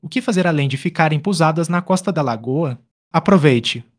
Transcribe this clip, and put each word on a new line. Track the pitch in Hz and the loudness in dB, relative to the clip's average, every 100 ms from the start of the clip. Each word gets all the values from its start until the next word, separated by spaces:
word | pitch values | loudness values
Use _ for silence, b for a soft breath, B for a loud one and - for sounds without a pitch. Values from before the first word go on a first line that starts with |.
O | - | -6
que | 254 | -6
fazer | 247 185 175 | -2 0 2
além | 151 139 | 2 0
de | 139 | -2
ficar | 180 - 160 | -6 0 0
em | 151 | 0
pousadas | 175 180 160 160 165 | -2 0 0 0 -2
na | 175 | -2
Costa | 175 185 185 | 0 -2 0
da | 160 | -2
Lagoa? | 139 113 113 139 165 120 _ _ _ | -2 -4 -4 -2 -2 -6 _ _ _
Aproveite. | 165 160 190 147 123 117 120 - | -2 4 4 6 2 0 -8 -12